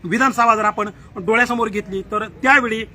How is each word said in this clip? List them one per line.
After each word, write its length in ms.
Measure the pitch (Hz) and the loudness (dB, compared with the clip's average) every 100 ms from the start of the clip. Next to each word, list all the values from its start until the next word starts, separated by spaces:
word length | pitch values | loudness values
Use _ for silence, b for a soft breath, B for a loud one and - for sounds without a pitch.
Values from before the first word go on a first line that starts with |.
विधानसभा 500 | 175 226 269 240 233 | -4 0 0 2 2
जर 100 | 220 | 2
आपण 240 | 214 214 208 B B 208 | 0 -2 -6 B B -8
डोळ्यासमोर 520 | 175 226 240 240 220 | 0 0 0 0 -2
घेतली, 340 | 202 202 190 | -4 -6 -10
तर 220 | 180 208 | -6 -6
त्यावेळी 600 | 214 - 262 277 240 220 214 | -6 -2 4 4 2 -4 -8